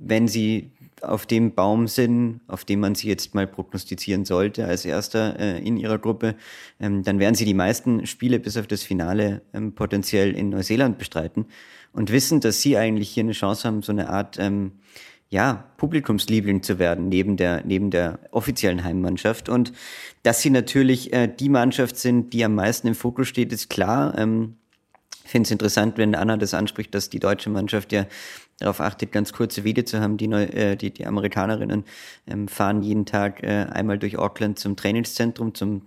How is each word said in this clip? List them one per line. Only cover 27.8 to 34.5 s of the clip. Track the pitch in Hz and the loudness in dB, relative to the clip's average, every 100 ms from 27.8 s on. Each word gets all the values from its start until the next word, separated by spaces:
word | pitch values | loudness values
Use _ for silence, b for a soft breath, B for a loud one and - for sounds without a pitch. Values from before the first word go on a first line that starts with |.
| 98 | 0
ja | 104 98 B B B B - | -2 -2 B B B B -6
darauf | 101 98 | -4 -2
achtet, | 87 95 107 | -4 -4 -4
ganz | 104 104 | -2 -2
kurze | - 113 - 107 | -2 -4 -2 -2
Wege | 110 | 0
zu | 120 110 | 0 0
haben. | 107 104 | 0 0
Die | 110 | 0
Neu-, | 107 101 | 0 0
äh, | - 104 101 | 0 0 0
die, | 101 | -4
die | - - | -6 -4
Amerikanerinnen, | 104 98 98 98 110 104 107 - B B B - | -2 -2 0 -2 -2 -2 -4 -6 B B B -10
ähm, | 104 101 | -8 -6
fahren | - 101 104 | 0 0 2
jeden | 104 107 101 | 0 0 0
Tag, | 104 101 - | 0 0 -2
äh, | 107 104 - | -2 -2 -2
einmal | - 104 101 | -2 -2 -2
durch | 104 104 | -4 -2
Auckland | 101 - 107 | -4 -2 -4